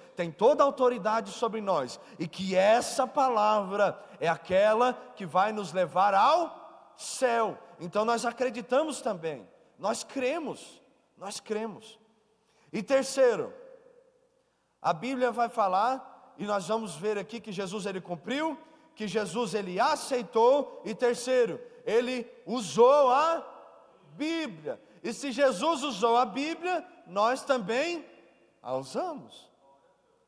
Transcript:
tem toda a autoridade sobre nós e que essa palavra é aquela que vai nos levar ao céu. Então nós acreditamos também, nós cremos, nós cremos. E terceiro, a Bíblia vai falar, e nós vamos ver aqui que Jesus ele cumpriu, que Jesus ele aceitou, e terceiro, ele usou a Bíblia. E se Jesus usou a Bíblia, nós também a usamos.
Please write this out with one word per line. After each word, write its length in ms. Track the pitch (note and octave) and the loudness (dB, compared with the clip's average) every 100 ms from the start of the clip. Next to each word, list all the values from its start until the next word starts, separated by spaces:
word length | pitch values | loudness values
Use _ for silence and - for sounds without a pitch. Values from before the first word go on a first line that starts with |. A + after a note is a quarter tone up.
| - - | -10 -6
tem 160 | F3 | -6
toda 320 | D3+ A3 D4 | 2 4 6
a 20 | C#4+ | 4
autoridade 680 | C#4 B3 B3 G3 A3+ G3+ | 4 2 2 0 -2 -4
sobre 280 | - A#3 A3 | -4 -4 -2
nós 400 | G3+ E3 B2+ - - - | -2 0 -2 -8 -16 -10
e 80 | E3 | -8
que 280 | - F#3+ F#3 | -6 -2 4
essa 520 | G3 A#3 E4+ - C4 | 6 4 2 -2 -2
palavra 920 | C#4+ C4 A3+ G#3 G#3+ F#3+ G3+ G3 - - - | 0 0 2 2 2 0 0 0 0 -12 -4
é 80 | D#3+ | -2
aquela 640 | E3 - F#3 G#3 A3 B3+ B3 - - | -2 0 4 4 4 2 0 -10 -14
que 100 | F#3 | -2
vai 260 | F3 G#3 | 2 2
nos 220 | G#3+ F#3 | 0 -4
levar 400 | F3 E3+ E3 G3+ | -2 0 2 4
ao 800 | G3 A#3 E4 D#4+ - - - - - | 6 6 4 0 -6 -20 -20 -20 -16
céu. 640 | - - B3+ A#3 G#3+ C#3+ - - | -12 0 2 2 0 -4 -14 -14
Então 260 | F3 G#3 A3 | -4 0 2
nós 200 | A#3 A#3 | 0 -2
acreditamos 760 | A#3 C4 A3+ G#3+ B3+ D#4+ C4+ | -2 -4 -4 0 2 2 -2
também, 460 | A#3+ F#3 D#3+ C#3 F#2 _ _ - | -6 -4 -6 -8 -12 _ _ -6
nós 260 | F#3 A#3 | -4 -4
cremos, 800 | - C#4 B3+ E4 C#4 C#3+ - - _ _ _ _ | -6 -4 -2 -2 -6 -10 -14 -20 _ _ _ _
nós 220 | F#3 - | -12 -12
cremos. 600 | - G#3+ A3+ D3 - - _ _ _ _ _ _ _ | -6 -6 -6 -10 -18 -20 _ _ _ _ _ _ _
E 100 | G#3 | -8
terceiro, 680 | G3 C4+ C4 - B3+ G3+ A#2+ - - - - _ _ _ _ _ _ _ _ _ | 0 0 2 2 4 4 -2 -10 -20 -20 -20 _ _ _ _ _ _ _ _ _
a 120 | D#3 | -2
Bíblia 380 | E3 A3+ C4+ B3 | -2 -4 -2 -2
vai 180 | A3+ A#3 | 0 -2
falar, 840 | A#3 G3+ F#3 A#3 C4 - - - - | 0 0 2 0 -2 -8 -20 -20 -10
e 80 | G#3 | -4
nós 220 | G#3 E3+ | -4 -2
vamos 280 | A3 A3 D3 | -4 -4 -6
ver 220 | G#3 G#3 | -4 -4
aqui 240 | F#3 A#3 | -6 -10
que 100 | A3 | -10
Jesus 340 | F#3+ F#3+ G#3 F#3+ | -8 -6 -6 -6
ele 140 | F#3+ | -8
cumpriu, 580 | E3+ F3 G#3 C4+ D#4+ C#4+ - - _ - | -8 -10 -6 -4 -4 -6 -14 -20 _ -10
que 120 | G#3+ | -4
Jesus 460 | G3+ G#3 F#3+ A3+ | -2 -2 -4 -4
ele 260 | G#3 F#3+ F3+ | -4 -2 0
aceitou, 1040 | C4+ - - B3 F#3+ A3+ A#3 C#4+ - - F#3 | 2 0 -2 -4 0 4 6 4 2 -8 -12
e 80 | |
terceiro, 680 | A3 B3 A#3+ - B3+ A3+ D3+ - - - | -2 0 0 0 2 2 -2 -12 -12 0
ele 460 | A3 B3 B3+ B3 - - | 0 0 -2 -8 -12 -8
usou 640 | A#3+ F#3 D3 A#3+ D4 C4 | -6 0 6 6 8 6
a 360 | B3+ D#4+ E4 - - - - - _ D3 | 4 2 0 -6 -18 -20 -20 -20 _ -20
Bíblia. 680 | D#3 D4+ E4 D4+ D#3+ G#3+ A2+ _ - | -8 -4 -4 -6 -8 -10 -10 _ -12
E 100 | F#3+ | -10
se 180 | A#3+ C#4 | -6 -6
Jesus 520 | A#3 C#4 F#3+ D4+ D#4+ | 2 2 2 0 -2
usou 340 | C#4+ G3+ A#3 A#3 | -4 0 2 2
a 80 | B3 | 2
Bíblia, 600 | G#3 D4 D#4+ F4 F4 - - - | -2 -6 -4 -4 -4 -6 -16 -8
nós 360 | F#3 A3 C4 | 0 2 2
também 640 | - C4 F#3+ A#3 E4 E4+ C#4 - _ _ _ _ | 0 -2 0 -2 -2 -4 -10 -20 _ _ _ _
a 140 | A#2 C3 | -8 -6
usamos. 760 | C3+ A3 F4+ C#4+ A2+ - - _ _ _ _ _ _ _ | -6 -6 -6 -8 -16 -20 -20 _ _ _ _ _ _ _